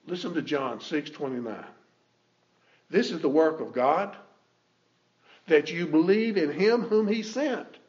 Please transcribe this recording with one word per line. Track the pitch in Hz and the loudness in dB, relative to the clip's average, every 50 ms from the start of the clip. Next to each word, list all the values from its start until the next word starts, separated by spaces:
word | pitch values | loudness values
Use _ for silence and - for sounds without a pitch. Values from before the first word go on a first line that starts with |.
| _ | _
Listen | - 175 180 - - 170 | -8 -10 -8 -6 -6 -6
to | 156 | -6
John | 131 - 147 139 135 127 117 104 | -4 -2 -4 -2 -2 -4 -6 -8
six | - - 165 151 147 - | -10 -4 -4 -4 -4 -6
twenty-nine. | - - 147 135 131 123 120 110 104 92 87 - - _ _ _ _ _ _ _ _ _ _ _ _ _ _ _ _ _ _ _ _ _ _ _ | -10 -8 -8 -6 -6 -6 -6 -8 -10 -10 -12 -18 -20 _ _ _ _ _ _ _ _ _ _ _ _ _ _ _ _ _ _ _ _ _ _ _
"This | 147 190 240 - | 2 2 2 2
is | 185 160 | -2 -2
the | 156 143 | 0 2
work | 135 156 160 156 156 - | 4 4 4 4 2 -2
of | 117 107 | -8 -6
God, | 113 123 123 135 156 180 202 202 - - - _ _ _ _ _ _ _ _ _ _ _ _ _ _ _ _ _ _ _ _ _ - - _ | -2 0 2 2 2 2 0 -4 -8 -18 -20 _ _ _ _ _ _ _ _ _ _ _ _ _ _ _ _ _ _ _ _ _ -20 -20 _
that | - 160 147 147 - | 4 4 4 4 2
you | 175 170 175 | -4 -4 -4
believe | 151 151 156 165 180 196 214 220 233 208 | 2 2 2 4 4 4 2 2 0 0
in | 196 160 147 | 0 0 0
him | 143 151 190 214 233 240 | 0 2 2 2 2 2
whom | 220 233 214 214 220 | 0 2 2 2 2
he | 202 214 226 208 | 2 -2 -2 -4
sent." | 214 - 254 294 294 247 175 143 - - - _ | -6 -4 -4 -2 -2 -2 -4 -8 -12 -20 -20 _